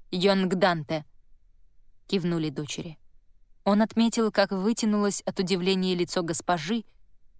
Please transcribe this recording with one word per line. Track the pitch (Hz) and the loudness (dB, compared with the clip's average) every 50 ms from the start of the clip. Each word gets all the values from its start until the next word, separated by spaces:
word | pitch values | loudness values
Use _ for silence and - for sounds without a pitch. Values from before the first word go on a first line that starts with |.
| - - | -14 -8
Йонгданте!» | - 185 170 196 196 190 190 180 190 180 202 185 175 160 147 - 160 151 151 - - - - - - - _ _ _ - - - _ - - - - - _ | -4 0 2 4 4 4 2 2 2 2 2 2 2 0 -4 -4 -6 -6 -6 -8 -20 -20 -20 -20 -20 -20 _ _ _ -20 -20 -20 _ -20 -20 -20 -20 -20 _
кивнули | - - 196 156 175 175 165 156 156 | -4 -4 -2 0 0 -2 0 -2 -4
дочери. | 135 151 151 143 - - - 175 156 - - - - - _ _ - - - _ - _ - | -4 -6 -8 -8 -8 -10 -10 -12 -14 -18 -20 -20 -20 -20 _ _ -20 -20 -20 _ -16 _ 0
Он | 196 202 208 220 | 2 2 4 2
отметил, | 208 - 226 226 233 - 233 226 214 | 2 2 0 0 2 2 0 0 0
как | - - 196 190 196 | 2 2 0 2 0
вытянулось | 190 185 220 240 - - 214 208 208 202 202 196 - - | -2 0 0 0 0 0 0 2 2 2 0 0 -2 -4
от | 190 - - | -6 -4 -2
удивления | 196 165 190 175 175 190 196 190 185 185 185 | -2 0 0 0 2 0 2 2 2 0 0
лицо | 175 175 - - 185 175 | 0 -2 -2 -2 -4 -2
госпожи, | 160 165 - - - 175 170 147 165 233 233 - - _ _ - - - - - - - | -2 -4 -4 0 0 -2 -2 0 -4 -4 -4 -6 -10 _ _ -20 -20 -20 -20 -20 -20 -12